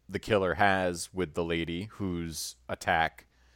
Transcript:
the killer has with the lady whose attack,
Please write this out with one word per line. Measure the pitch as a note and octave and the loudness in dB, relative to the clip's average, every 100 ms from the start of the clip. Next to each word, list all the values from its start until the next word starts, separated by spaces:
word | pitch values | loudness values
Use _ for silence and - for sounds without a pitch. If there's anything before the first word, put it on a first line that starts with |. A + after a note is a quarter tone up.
| - | -10
the | F#2+ | -8
killer | - G#2 F#2 | 2 2 4
has | D#2+ G2+ F#2+ F2+ F2 - | 4 4 4 0 -2 -6
with | F#2 E2+ | -4 -2
the | E2 | -2
lady | E2+ E2+ E2 E2+ G#2+ | 0 0 -2 -4 -8
whose | - G2 F2 E2 D#2+ - - - | -6 -4 -2 -4 -6 -10 -12 -10
attack, | - - E2+ D#2 - - _ _ | -4 0 2 2 -2 -20 _ _